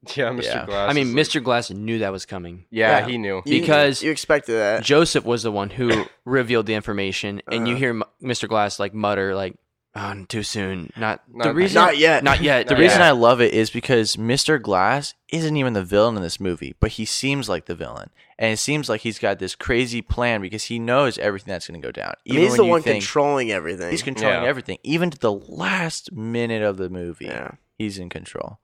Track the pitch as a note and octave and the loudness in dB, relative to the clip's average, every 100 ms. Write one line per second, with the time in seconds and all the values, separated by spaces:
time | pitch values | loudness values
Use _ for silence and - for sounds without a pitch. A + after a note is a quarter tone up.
0 | - - A#2+ B2 - A#2 A#2+ G2+ G2+ C#3+ | -12 -4 -4 -2 -4 -4 -4 -2 0 0
1 | C3 B2+ D3+ D#3+ B2 A#2+ A#2 G2 G#2+ A2+ | 0 0 0 -2 0 -2 -2 -8 -4 -2
2 | G2+ F#2+ - G2 E2+ F2+ _ A2 A2 G#2+ | -2 -6 -10 -12 -12 -16 _ 2 4 4
3 | A2+ A#2+ G2+ F#2+ A2+ D#3 E3+ D3 C#3+ C3 | 2 -4 -4 -6 0 0 4 4 4 2
4 | C#3+ D3+ - D3+ - A2+ G2+ G#2+ - C#3+ | -2 -4 0 0 0 0 2 0 4 4
5 | E3 C#3+ A2 A#2+ A2 G#2 G2+ A2+ B2 A2 | 4 0 0 -2 -2 -2 -4 -2 0 0
6 | F#2+ _ - C3 A#2 A#2+ G#2+ A2 G2+ G2+ | -2 _ -2 0 2 0 2 -2 -2 -4
7 | G2 F#2+ G2+ G2+ - A#2 A#2 B2 C3 A#2 | -4 -4 -6 -8 -6 -4 -2 -2 -2 -2
8 | - _ B2+ A#2+ G#2 A2 G#2 - G2+ G#2+ | -6 _ -6 -4 0 0 0 -2 -6 -2
9 | G#2 G2+ G2 F#2+ F#2+ - _ _ _ G2+ | 0 0 0 -2 -6 -8 _ _ _ -10
10 | G2+ G2 F#2 A2 G#2 A2 F#2+ F#2+ E2 - | -10 -10 -8 -6 -6 -6 -6 -6 -10 -6
11 | A2 F#2+ _ - A#2 C#3+ F#3+ F3+ F3+ C#3+ | -6 -6 _ -4 -2 2 2 6 4 6
12 | D#3+ D3 C#3 C#3 C#3+ C3 G#2+ C3+ F3 F3+ | 4 6 4 4 4 2 2 6 6 8
13 | E3+ C3 A#2 B2 A#2 G2+ A2 B2 - B2 | 8 8 6 6 4 4 2 -2 2 2
14 | A2 - A2+ C#3 - D3+ G#2+ F#2 G2 C3+ | 2 -2 0 0 2 0 2 2 4 2
15 | C#3+ - _ D#3+ D#3+ D3+ C3 G#2+ F2+ G2+ | -4 -14 _ -4 0 0 0 -2 2 4
16 | A2+ A2 E2+ - F#2+ E2+ C#2 - A2+ - | 4 2 -4 -4 -4 -4 -8 -2 -2 -2
17 | A2 - C3+ C#3 G#2+ F#2+ - F2 C#2+ - | -6 -4 -2 -2 -2 -4 -4 -10 -10 -12
18 | - _ _ - A2+ A2 - D3+ C#3 A2 | -16 _ _ -4 -2 -2 -2 -2 -2 -4
19 | A#2 G#2 A2 G2 F#2 - - A#2+ B2+ A#2 | -4 -4 -4 -2 -6 -8 -2 0 0 -4
20 | - - A#2+ A2 F#2+ G#2+ - A#2 A#2 B2+ | -6 -2 0 -2 -4 -8 -6 -6 0 2
21 | C#3 - G#2 G2 - F2+ - E2+ C2+ - | 2 0 -4 -4 -8 -10 -10 -12 -12 -10
22 | G1+ - - C3 F#3+ A3+ F#3 E3+ D#3 G#2+ | -10 -10 -2 2 4 6 6 6 2 0
23 | G2+ D3+ C#3+ C#3 A#2+ G2 D#2+ F2+ F2 E3+ | 0 0 2 2 0 -2 -4 -6 -4 -4
24 | - B2 A2 F2+ A#2+ C3+ - G2 - D#3+ | -4 -2 0 0 0 -4 -6 -10 -2 0
25 | F3 D3 A#2 G2+ - D3+ F#3 F#3 E3+ - | 0 0 -2 -2 -8 -8 -4 -2 -4 -8
26 | - D3+ A2 A#2 A#2 A2+ G#2+ F#2+ F#2 F2+ | -12 -10 -6 -4 -2 0 0 -2 -6 -6
27 | F2 E2 - - - - _ _ A2 G2 | -10 -10 -10 -10 -10 -14 _ _ -8 -8
28 | F2+ - - - - G#2 | -12 -12 -12 -12 -12 -14